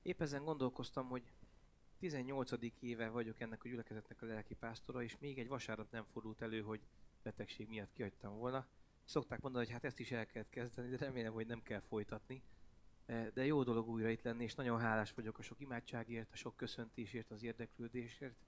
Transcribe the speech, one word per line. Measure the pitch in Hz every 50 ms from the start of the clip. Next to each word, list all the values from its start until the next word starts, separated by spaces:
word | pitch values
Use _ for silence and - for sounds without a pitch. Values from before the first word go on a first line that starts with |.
Épp | - 170 180 -
ezen | 165 143 143 139 143
gondolkoztam, | 160 160 139 131 123 - - 123 - - 139 127
hogy | 127 127 127 120 - - - - - - - - - - - - - - -
tizennyolcadik | 190 175 147 135 127 131 139 135 123 - 131 113 113 117 - -
éve | - 120 120 113 117 110
vagyok | 110 120 117 110 110 -
ennek | 117 113 110 - -
a |
gyülekezetnek | 120 123 117 113 - 107 107 - - 117 -
a | 120
lelki | 113 110 107 104 - 113
pásztora, | - - 113 113 - - - 123 127 120
és | 113 - -
még | 143 143 135 135
egy | 117
vasárnap | 120 139 123 - - 110 107 110 -
nem | - 113 104 -
fordult | - 113 110 110 107 -
elő, | 117 113 110 110
hogy | 104 107 107 107 - - - - - - - - -
betegség | 113 - - 107 - - - 110
miatt | 104 113 107 101 - -
kihagytam | - 117 98 - - - 101 101
volna. | 107 117 123 131 135 127 - - - - - - - -
Szokták | - - 151 123 - 135 107
mondani, | - 135 127 123 117
hogy | 110 120
hát | 120 -
ezt | 131 123 -
is | 120 -
el | 123 117 110
kellett | - - 113 107 -
kezdeni, | - 123 120 120 - - 123 123
de | 127
remélem, | 123 143 135 127 127 113 110 110
hogy | 113 113
nem | 113 120 113 -
kell | - 110 101
folytatni. | - - - 107 104 - - 107 - - 131 135 - - - - - - - - - - - - -
Eh, | - 117 117 113 110 -
de | 131 131
jó | 143 156 143 127
dolog | 120 113 117 113 113
újra | 113 113 110 113
itt | 113 113
lenni, | - 120 117 117 120
és | 110 -
nagyon | - 135 120 117 113
hálás | 117 113 110 110 107 - -
vagyok | - 113 110 110
a | -
sok | 110 - 117 -
imádságért, | 143 139 123 117 - - - 117 113 113 117 113 110 - -
a |
sok | - - 120 -
köszöntésért, | - 135 117 - - 117 110 - - 113 104 - 117 110 -
az | 113 104 113
érdeklődésért. | 117 110 117 117 - - - 120 117 113 127 117 117 - - 143 127 117 - -